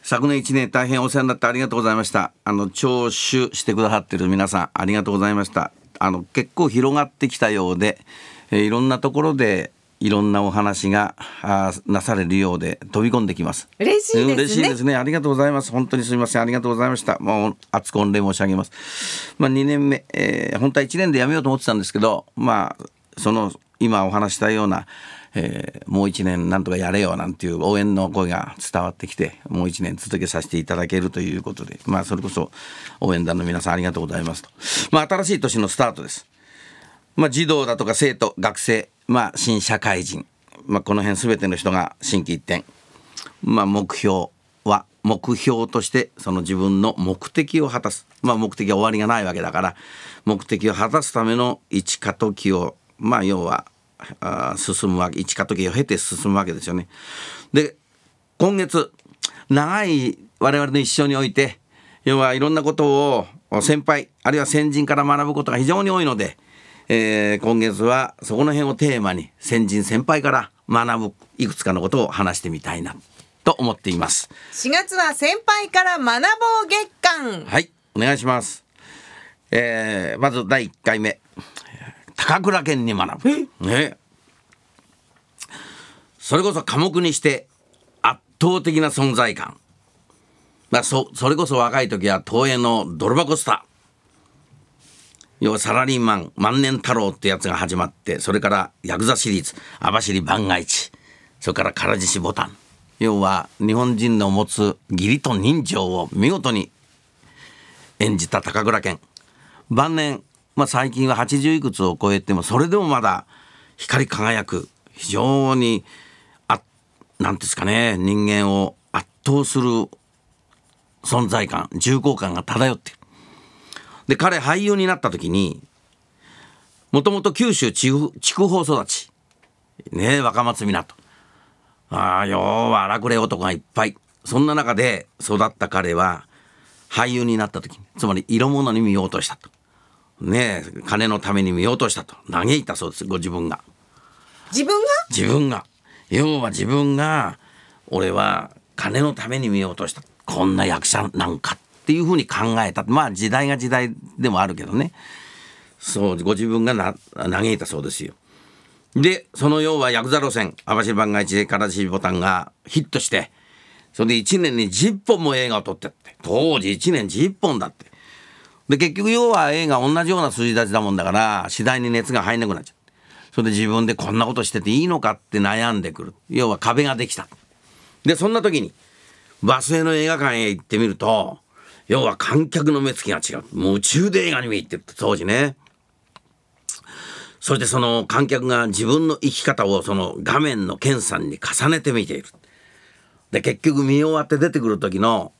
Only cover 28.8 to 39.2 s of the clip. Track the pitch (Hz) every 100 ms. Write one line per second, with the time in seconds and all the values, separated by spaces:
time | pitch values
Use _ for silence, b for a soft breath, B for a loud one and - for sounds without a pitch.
28.8 | 90 - - - 80 - - 87 90 85
29.8 | 87 90 - 92 90 82 - 82 76 87
30.8 | 87 92 90 90 92 92 - - - -
31.8 | - 95 92 95 95 90 80 B B B
32.8 | B B 92 87 82 87 87 87 87 87
33.8 | 90 82 80 87 82 82 - _ B B
34.8 | B 156 151 190 185 180 117 113 101 -
35.8 | 123 92 64 - - B B B B B
36.8 | B B _ - 151 127 165 151 123 117
37.8 | 107 113 143 117 110 - 101 101 - 110
38.8 | - _ - 123